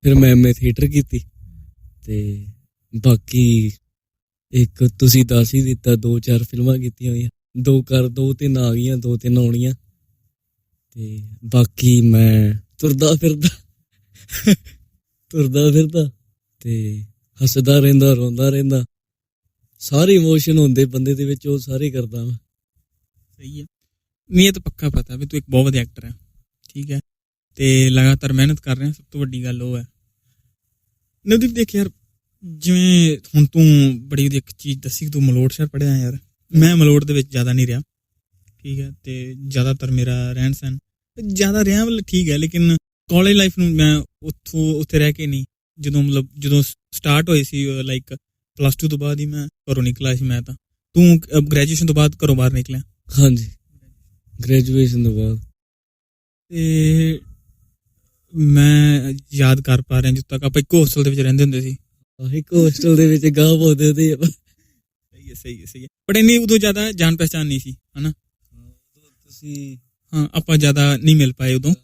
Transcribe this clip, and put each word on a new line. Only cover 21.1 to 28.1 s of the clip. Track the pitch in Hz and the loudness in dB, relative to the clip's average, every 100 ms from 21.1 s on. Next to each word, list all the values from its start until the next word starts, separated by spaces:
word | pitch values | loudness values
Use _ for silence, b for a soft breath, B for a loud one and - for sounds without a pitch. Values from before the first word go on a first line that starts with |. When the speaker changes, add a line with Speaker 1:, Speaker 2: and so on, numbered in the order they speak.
Speaker 1:
ਦੇ | 139 | -4
ਵਿੱਚ, | 139 139 147 | -4 -6 -4
ਉਹ | 143 | -6
ਸਾਰੇ | 131 131 147 | -6 -6 -6
ਕਰਦਾ | 131 117 117 | -6 -8 -8
ਮੈਂ। | 117 117 _ _ _ _ _ _ _ _ _ _ | -10 -10 _ _ _ _ _ _ _ _ _ _
Speaker 2:
ਸਹੀ | 135 147 | -20 -20
ਹੈ। | 147 _ _ _ _ _ _ | -20 _ _ _ _ _ _
ਨਹੀਂ, | 180 196 | 2 2
ਇਹ | |
ਤਾਂ | 190 | 0
ਪੱਕਾ | - - 151 | -10 -8 -4
ਪਤਾ | 139 - 127 | -4 -6 -10
ਵੀ | 143 | -10
ਤੂੰ | 151 | -10
ਇੱਕ | 135 | -2
ਬਹੁਤ | 131 135 | 0 0
ਵਧੀਆ | 131 | -2
ਐਕਟਰ | 117 - | -6 -14
ਹੈ, | - 120 _ _ _ _ _ | -20 -20 _ _ _ _ _
ਠੀਕ | 143 143 | -16 -10
ਹੈ, | 143 - _ _ _ _ - | -10 -10 _ _ _ _ -4
ਤੇ | 135 131 131 | 0 2 4
ਲਗਾਤਾਰ | 131 131 | 4 4